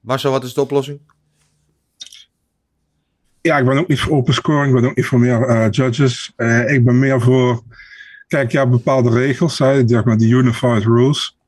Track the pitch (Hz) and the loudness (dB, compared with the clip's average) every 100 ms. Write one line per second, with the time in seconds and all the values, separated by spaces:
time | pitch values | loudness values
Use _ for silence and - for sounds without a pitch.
0 | 110 131 143 131 131 123 135 143 135 143 | -6 -4 -2 -4 -4 -6 -2 -2 -4 -12
1 | _ _ _ _ _ _ _ _ _ _ | _ _ _ _ _ _ _ _ _ _
2 | - - _ _ _ _ _ _ _ _ | -20 -20 _ _ _ _ _ _ _ _
3 | _ _ _ _ 170 147 127 135 175 143 | _ _ _ _ -2 0 0 0 -2 -2
4 | - 151 123 123 - 151 139 127 123 - | 0 -2 0 -2 0 -2 2 2 0 -2
5 | 120 127 123 120 110 117 110 104 131 120 | -2 0 2 0 0 0 0 0 -2 0
6 | 139 120 - _ 117 117 120 139 120 123 | -2 -2 -12 _ -2 0 0 2 2 2
7 | 135 135 117 127 123 117 - - - - | 2 2 2 2 2 -2 -8 -20 -20 -20
8 | - - _ 151 123 147 135 123 135 135 | -20 -20 _ -4 -2 0 2 0 0 0
9 | 120 117 135 127 170 - 135 139 120 117 | 2 0 0 0 -2 0 0 2 2 2
10 | 117 110 113 123 127 120 135 117 107 117 | 0 2 2 2 2 0 -2 0 2 2
11 | 127 147 - _ | 2 0 -6 _